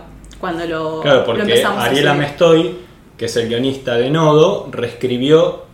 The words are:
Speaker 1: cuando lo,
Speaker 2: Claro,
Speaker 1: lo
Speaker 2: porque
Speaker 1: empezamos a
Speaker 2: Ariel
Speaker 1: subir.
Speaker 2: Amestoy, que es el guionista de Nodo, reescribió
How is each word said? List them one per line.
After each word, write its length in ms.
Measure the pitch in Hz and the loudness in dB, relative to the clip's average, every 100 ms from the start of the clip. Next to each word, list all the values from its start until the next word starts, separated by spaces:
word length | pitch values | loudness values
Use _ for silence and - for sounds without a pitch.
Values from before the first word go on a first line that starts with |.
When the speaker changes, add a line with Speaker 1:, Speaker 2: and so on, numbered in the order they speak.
| - - - - | -14 -20 -20 -12
Speaker 1:
cuando 240 | 180 165 170 | -10 -8 -6
lo, 360 | 160 160 160 | -6 -6 -2
Speaker 2:
Claro, 180 | 151 127 | 2 2
Speaker 1:
lo 60 | 117 | 2
Speaker 2:
porque 160 | 107 | -2
Speaker 1:
empezamos 340 | 107 117 - 120 | 0 2 2 -2
a 60 | 120 | -2
Speaker 2:
Ariel 120 | 135 147 | 0 0
Speaker 1:
subir. 40 | |
Speaker 2:
Amestoy, 680 | 143 143 - 170 160 175 - - - - - | 0 -2 2 4 4 2 -6 -16 -20 -20 -10
que 80 | 113 | -6
es 100 | 120 | -4
el 120 | 113 | -2
guionista 440 | 117 135 135 - 117 | -2 -2 -4 -2 -2
de 140 | 131 | 0
Nodo, 580 | 156 156 151 175 202 - | 2 4 4 4 2 -6
reescribió 960 | - 120 - - 123 139 160 180 - - | -8 -8 -6 -4 -2 2 4 2 -2 -14